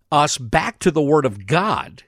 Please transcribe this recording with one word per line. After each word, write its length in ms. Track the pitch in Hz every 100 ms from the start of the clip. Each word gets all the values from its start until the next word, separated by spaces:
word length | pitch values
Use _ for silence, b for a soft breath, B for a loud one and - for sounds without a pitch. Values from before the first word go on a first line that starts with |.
| _
us 260 | 147 151 -
back 420 | 120 160 214 -
to 100 | 180
the 100 | 156
Word 240 | 143 151
of 220 | 131 101 98
God, 560 | 160 208 120 - -